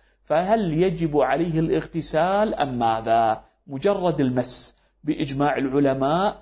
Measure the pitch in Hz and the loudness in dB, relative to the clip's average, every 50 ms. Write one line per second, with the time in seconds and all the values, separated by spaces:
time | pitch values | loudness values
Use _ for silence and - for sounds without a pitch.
0 | _ _ _ _ _ - 151 160 180 190 226 226 208 165 147 160 180 190 165 165 | _ _ _ _ _ -2 -2 0 2 2 0 0 0 0 0 0 0 0 0 0
1 | 165 156 147 143 131 127 135 151 170 180 160 160 160 - 131 160 160 - - 165 | -2 0 2 2 2 2 2 0 0 0 0 0 0 0 0 -2 -2 -4 -6 -8
2 | - - - 156 165 185 196 202 214 220 - - 147 135 127 120 117 113 110 113 | -6 -2 0 0 0 2 2 0 0 0 0 -2 -4 -2 -2 0 0 0 0 0
3 | 110 113 113 117 113 110 110 - - _ _ _ _ - 139 135 139 196 202 190 | 0 2 2 4 4 2 0 -2 -6 _ _ _ _ -12 -8 -2 0 0 0 2
4 | 180 180 151 151 139 127 123 127 123 - - - - - - _ _ _ _ _ | 0 0 0 2 0 2 0 0 -2 -4 -6 -8 -8 -10 -14 _ _ _ _ _
5 | - 147 - - - 135 135 139 147 143 135 127 135 135 131 143 143 139 135 135 | -6 -4 -4 -2 -4 -4 -2 0 0 0 0 0 -2 0 2 2 2 2 2 0
6 | 131 139 156 180 196 208 - - | 0 0 2 2 0 0 -2 -4